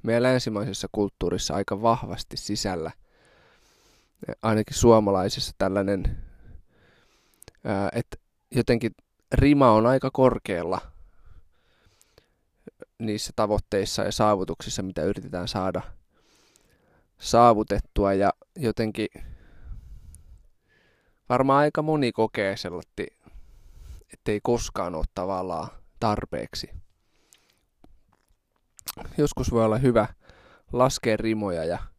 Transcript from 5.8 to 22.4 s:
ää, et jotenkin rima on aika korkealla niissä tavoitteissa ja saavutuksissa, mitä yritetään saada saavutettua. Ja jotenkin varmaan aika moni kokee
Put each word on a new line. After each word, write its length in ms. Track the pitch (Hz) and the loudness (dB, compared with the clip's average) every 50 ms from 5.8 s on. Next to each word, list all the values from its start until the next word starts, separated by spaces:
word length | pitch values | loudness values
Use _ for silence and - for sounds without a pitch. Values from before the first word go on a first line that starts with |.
| 98 98 101 95 - - - - - - - - - - - - - _ _ _ _ _ _ _ _ _ _ _ _ _ _ _ - - _ _ _ | 0 0 -2 0 -2 -2 -4 -4 -10 -14 -18 -20 -20 -20 -20 -20 -20 _ _ _ _ _ _ _ _ _ _ _ _ _ _ _ -20 -20 _ _ _
ää, 240 | - 104 98 101 90 | -4 -4 -2 -2 -2
et 280 | - 120 - _ - - _ _ _ _ _ _ | -4 -6 -8 _ -12 -20 _ _ _ _ _ _
jotenkin 440 | - 123 117 - 120 117 117 113 - _ _ _ _ _ _ _ - | -2 -2 2 2 0 0 0 -4 -6 _ _ _ _ _ _ _ 2
rima 380 | - 135 143 147 143 135 123 | 4 6 6 6 8 8 8
on 140 | 107 107 110 | 8 8 6
aika 240 | 120 131 131 - 135 | 6 4 2 0 -2
korkealla 720 | - - 131 127 117 - _ - 98 85 85 85 92 90 - - - - - - _ - - - - - - _ _ _ _ _ _ _ _ _ _ _ _ _ _ - _ _ _ _ _ _ _ _ _ - _ _ - _ _ _ | 2 6 6 6 6 2 _ -4 -4 -4 -2 -2 -4 -4 -6 -10 -20 -20 -20 -20 _ -20 -20 -20 -20 -20 -20 _ _ _ _ _ _ _ _ _ _ _ _ _ _ -20 _ _ _ _ _ _ _ _ _ -20 _ _ -20 _ _ _
niissä 340 | 113 110 104 107 - - - | -6 -4 -4 -4 -6 -8 -2
tavoitteissa 680 | - 110 101 107 98 - _ - 101 98 - - - 98 | 0 2 2 2 0 0 _ 0 0 0 0 -2 -2 -2
ja 80 | 98 | -2
saavutuksissa, 680 | - - 107 107 104 95 92 - 82 - - 110 - - | 0 2 4 4 4 2 0 -4 -6 -8 -8 -8 -8 -6
mitä 200 | 98 92 90 82 | -8 -6 -6 -2
yritetään 460 | 76 92 101 95 90 90 92 87 87 - | -2 -2 -2 -4 -8 -8 -8 -8 -6 -4
saada 340 | - 101 92 95 90 90 - - - - _ _ _ _ _ _ _ _ _ _ _ _ _ _ _ _ _ _ _ _ _ _ _ _ | -4 -2 -4 -2 -4 -4 -8 -8 -16 -18 _ _ _ _ _ _ _ _ _ _ _ _ _ _ _ _ _ _ _ _ _ _ _ _
saavutettua. 960 | - - - 113 120 120 113 104 110 - 101 - - - _ - 101 98 98 | -6 2 4 6 8 8 6 4 2 -2 -2 -4 -4 -4 _ 0 2 2 2
Ja 180 | 95 98 98 - _ - _ _ | 2 2 2 0 _ -10 _ _
jotenkin 520 | 185 143 113 107 - 113 110 101 - 107 - _ - - - - - - - - - - - - - - - - - - - - - - - - - _ _ _ _ _ _ _ _ _ _ _ _ _ _ _ _ _ _ | -4 -4 -4 -2 -2 -4 -4 -2 -6 -6 -6 _ -12 -16 -16 -16 -20 -20 -20 -20 -20 -16 -16 -16 -16 -16 -18 -20 -20 -20 -20 -20 -20 -20 -20 -20 -20 _ _ _ _ _ _ _ _ _ _ _ _ _ _ _ _ _ _
varmaan 320 | 123 123 131 135 139 139 | 0 2 2 4 4 4
aika 220 | 147 151 - - | 4 4 2 -2
moni 300 | 151 156 156 151 135 120 | -2 0 0 0 0 -2
kokee 440 | - - 110 110 - - | 0 0 -2 0 0 -2